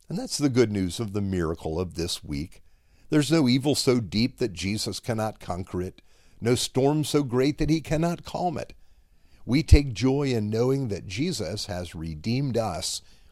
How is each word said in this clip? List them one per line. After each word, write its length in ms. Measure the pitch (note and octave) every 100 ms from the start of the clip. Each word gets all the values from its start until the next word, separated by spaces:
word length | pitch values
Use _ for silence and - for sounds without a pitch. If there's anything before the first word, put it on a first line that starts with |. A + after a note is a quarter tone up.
| -
And 80 | F3
that's 220 | C4 -
the 100 | C#3+
good 220 | A#2+ A#2
news 280 | G2+ F#2+ -
of 140 | A2+
the 80 | G2+
miracle 580 | G2 F#2+ D#2+ E2 E2 D#2+
of 140 | F#2
this 300 | D#2+ E2+ -
week. 400 | - D2 D2 - - - _ _ -
There's 220 | D3+ C3+
no 160 | D#3+ C3
evil 280 | C3 C3+ C3+
so 240 | - B2+
deep 400 | G2+ G2+ A#2+ -
that 140 | A#2+
Jesus 460 | E2 F#2 G#2 - F#2+
cannot 400 | - A2 A2 G#2+
conquer 420 | - F2+ F#2+ F#2
it, 200 | F2+ - - - _ -
no 140 | A2 B2
storm 480 | - - C3+ D#3
so 180 | D3 D3
great 380 | C3+ A#2+ C#3 D3
that 100 | D#3
he 100 | D#3+
cannot 460 | - D#3+ E3+ E3+ -
calm 320 | - F3+ C#3+
it. 160 | - - - - _ _ _ - -
We 180 | B2
take 300 | - D3 C#3+
joy 360 | G2+ B2+ C#3 C#3
in 160 | A#2+ G#2
knowing 380 | A2 B2 C#3 C3
that 200 | F#2+ E2+
Jesus 600 | F#2+ E3 C3+ E2+ - -
has 280 | F2+ F2 E2+
redeemed 640 | E2 D#2 G#2+ B2 C#3+ A#2
us, 440 | A2 E2 - - - - -